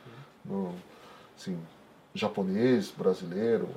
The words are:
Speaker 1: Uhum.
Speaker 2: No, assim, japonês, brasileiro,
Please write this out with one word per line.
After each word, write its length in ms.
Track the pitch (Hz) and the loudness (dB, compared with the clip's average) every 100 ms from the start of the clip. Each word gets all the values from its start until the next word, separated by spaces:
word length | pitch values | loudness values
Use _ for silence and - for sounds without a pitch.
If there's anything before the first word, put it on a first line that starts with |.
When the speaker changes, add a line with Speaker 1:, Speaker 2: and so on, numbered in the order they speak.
| 123 120 143 - | -16 -18 -20 -18
Speaker 1:
Uhum. 240 | 202 196 90 | -8 -6 -4
Speaker 2:
No, 60 | 90 - - - - - - | -8 -14 -20 -20 -20 -20 -14
assim, 180 | - 87 82 - - - - | -8 -8 -8 -18 -20 -20 -14
japonês, 760 | 98 107 - 92 98 123 120 - | -4 -2 0 0 4 4 4 2
brasileiro, 800 | - 95 92 87 92 117 110 - | 0 0 0 -2 -2 2 2 0